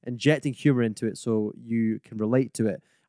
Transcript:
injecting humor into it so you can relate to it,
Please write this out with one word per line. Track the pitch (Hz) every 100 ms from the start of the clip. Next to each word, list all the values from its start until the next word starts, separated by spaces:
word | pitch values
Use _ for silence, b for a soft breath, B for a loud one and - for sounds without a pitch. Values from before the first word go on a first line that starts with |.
| -
injecting | 123 143 151 147
humor | 120 147 123
into | 117 104 113
it | -
so | 120 107 107 - 117
you | 113 110 110
can | - 110
relate | 107 131 123 -
to | 110
it, | 95 - _